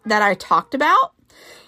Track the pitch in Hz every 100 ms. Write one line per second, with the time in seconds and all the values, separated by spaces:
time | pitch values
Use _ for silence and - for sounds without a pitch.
0 | 214 214 208 190 - 170 - 269 302 392
1 | 539 _ _ _ - -